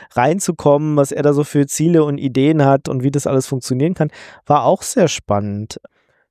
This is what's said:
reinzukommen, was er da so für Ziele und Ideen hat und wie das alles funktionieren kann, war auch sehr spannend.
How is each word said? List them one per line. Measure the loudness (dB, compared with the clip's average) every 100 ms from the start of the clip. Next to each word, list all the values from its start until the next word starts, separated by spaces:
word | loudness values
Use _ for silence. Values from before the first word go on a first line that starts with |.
| -8
reinzukommen, | -2 0 0 -4 -2 2 2 2 0
was | 0
er | 0
da | 0
so | 2
für | 0 0 -2
Ziele | 0 2 2
und | 2 -2
Ideen | -4 0 2 4
hat | 4 2 0
und | -4
wie | -2
das | -2 -2
alles | -2 -2
funktionieren | -6 -4 -2 -2
kann, | 0 -4 -6 -20 -10
war | 0 2
auch | 2 0
sehr | -2 0 0
spannend. | 0 -4 -4 -2 -6 -10 -14 -20 _ _ _ _